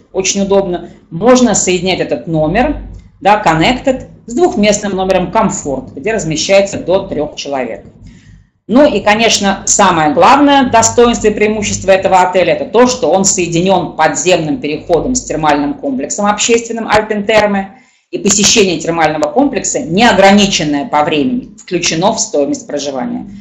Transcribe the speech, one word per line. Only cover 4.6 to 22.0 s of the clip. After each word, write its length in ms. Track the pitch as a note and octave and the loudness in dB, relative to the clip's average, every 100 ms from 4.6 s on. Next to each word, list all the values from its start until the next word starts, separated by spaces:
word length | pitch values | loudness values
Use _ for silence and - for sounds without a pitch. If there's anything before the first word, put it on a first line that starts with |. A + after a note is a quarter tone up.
| G#3 G#3 G3+ | 0 0 -2
номером 360 | F#3+ F#3 F#3 F3+ | -4 0 0 0
Comfort, 640 | A3+ G#3 - D3 B2+ - | -2 -2 -4 -6 -8 -10
где 180 | C#3 F#3 | -8 -4
размещается 640 | A3 D#3+ D3+ - G3 G3 - | -4 -4 -4 2 2 2 -4
до 280 | - F#3+ - | -2 -2 -2
трёх 260 | D3 D3 | -6 -6
человек. 520 | - C#3+ C3+ A2+ G2+ - - - - - - _ _ - | -8 -8 -6 -6 -10 -16 -20 -20 -20 -20 -20 _ _ 0
Ну 180 | B3 D4+ | 4 4
и, 140 | G3+ | 2
конечно, 600 | G#3 A3 A3+ - G3 G3 | 0 2 2 0 0 -2
самое 480 | - - F#3+ E3 D3+ | -2 2 2 2 2
главное 560 | C#3+ G3+ C4+ C#4+ C#4 B3 | 4 4 6 4 4 4
достоинство 600 | A3+ A3 A#3+ A#3+ - G#3+ | 2 2 4 2 2 0
и 20 | |
преимущество 600 | G#3 G#3 G#3+ G#3 F#3+ F#3 | 0 0 -2 -4 -2 2
этого 300 | F#3+ F#3+ F#3 | 2 4 2
отеля – 320 | F#3 F#3 E3 | 2 2 0
это 140 | D3 C#3 | 0 0
то, 200 | - B3 | 2 2
что 240 | - D3+ | 2 0
он 140 | F#3+ | 2
соединён 720 | F#3+ - E3 E3 F#3+ F3+ C#3+ - | 0 -2 -2 0 2 0 0 0
подземным 640 | D#3 D3 F3 E3+ D#3 B2+ | 0 0 0 0 0 -4
переходом 540 | D3 D3+ - E3+ B2+ | -6 -6 -2 -2 0
с 100 | B2+ | -4
термальным 480 | - D#3 D3+ C#3+ C#3+ | -6 -2 0 0 -2
комплексом 540 | - C#3 C3 C#3+ - G3+ | -6 -6 -6 -6 -2 -2
общественным 600 | G3+ - A#3 - A3+ G#3 | 0 0 0 -2 -8 -2
Альпентерме, 920 | G#3+ G#3+ G#3 G3+ G#3+ G#3 G3 F#3+ - _ _ _ | 0 0 -4 0 2 2 -2 -6 -14 _ _ _
и 80 | F3 | -4
посещение 600 | G3+ G3+ G3 A3+ F#3+ D#3+ | -2 0 2 2 2 0
термального 520 | - E3+ D#3 D3+ D3+ | -4 0 0 0 -2
комплекса, 500 | - C#4+ G3 - D#3 | 0 0 -2 -4 -6
неограниченное 1080 | D3+ F#3 A#3+ F#3 G3 G#3 G3 - D3+ C#3+ B2 | -4 2 4 6 6 6 4 0 -2 -4 -2
по 180 | D3 | -2
времени, 520 | D3+ D#3 C3 B2 - - | 0 0 0 -2 -6 -16
включено 540 | - E3+ - D#3+ | -8 -4 -2 0